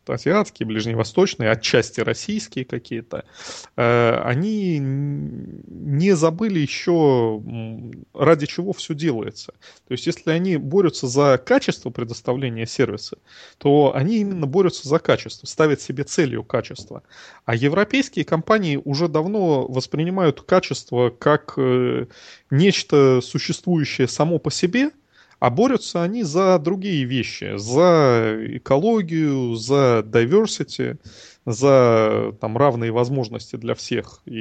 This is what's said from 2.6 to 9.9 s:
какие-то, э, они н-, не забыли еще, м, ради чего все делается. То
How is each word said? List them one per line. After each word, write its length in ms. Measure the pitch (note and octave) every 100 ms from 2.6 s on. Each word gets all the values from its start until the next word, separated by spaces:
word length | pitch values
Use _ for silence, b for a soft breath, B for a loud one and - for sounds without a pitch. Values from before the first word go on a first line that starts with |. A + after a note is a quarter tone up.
какие-то, 640 | B2 B2 - A2+ A2+ - - B B B B -
э, 460 | A#2+ A#2+ A#2 A#2+
они 540 | A#2+ B2 G3+ G#3+ F#3+ D#3
н-, 840 | C3+ C#3 C#3+ C#3+ D3 - - - -
не 460 | F2 D3 C#3+ F#3+ E3+
забыли 440 | D#3+ E3 A3 F3
еще, 840 | C#3+ - - E3+ D3 B2+ A2+ A2 A2+
м, 460 | A#2 A2 A2+ A#2+ - -
ради 320 | - D3 D#3+ D3
чего 260 | - F#3
все 220 | F3+ -
делается. 580 | D3+ D#3+ A#2 G#2 - - - b b
То 60 | -